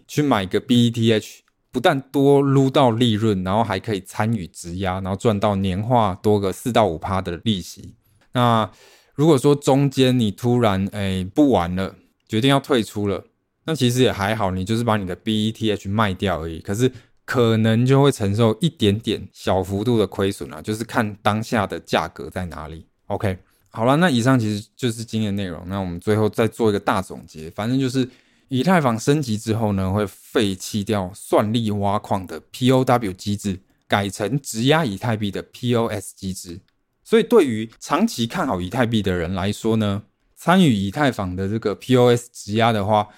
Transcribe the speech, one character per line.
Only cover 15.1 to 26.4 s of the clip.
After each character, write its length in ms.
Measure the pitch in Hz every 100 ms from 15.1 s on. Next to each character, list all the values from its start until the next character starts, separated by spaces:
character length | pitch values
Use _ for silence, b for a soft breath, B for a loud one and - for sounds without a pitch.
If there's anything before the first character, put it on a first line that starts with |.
| 87
B 320 | 110 110 110
E 40 |
T 200 | - 110
H 160 | 101 98
卖 260 | 107 104
掉 280 | 92 98 80
而 80 | 82
已， 100 | 82
可 140 | -
是 180 | 101 127 B B B -
可 320 | 131 117 110
能 280 | 113 113 127
就 160 | 135
会 80 | 143
承 240 | - 98
受 240 | 104 117 110
一 80 | 170
点 280 | - 104 104
点 300 | 113 87 -
小 280 | - - 95
幅 220 | 90 101
度 160 | 113 117
的 80 | 95
亏 240 | - 98
损 180 | - 69
啦， 120 | 76
就 120 | 107
是 120 | 107 113
看 280 | 127 107 101
当 220 | 110 107
下 240 | 110 117 95
的 100 | 85
价 260 | - 104 80
格 220 | - -
在 160 | 95 87
哪 240 | 76 78
里。 160 | 80 - _ -
OK， 300 | 98 101 92 _ _ _
好 140 | -
了， 140 | 117 143
那 120 | 180
以 120 | 120
上 180 | 123 131
其 180 | 107 104
实 80 | - -
就 140 | 127
是 140 | 113
今 180 | 110 110
天 140 | 107 98
的 80 |
内 40 | 92
容。 140 | 82 87
那 120 | 98
我 60 | 92
们 140 | 85
最 160 | - 107
后 140 | 107
再 180 | 117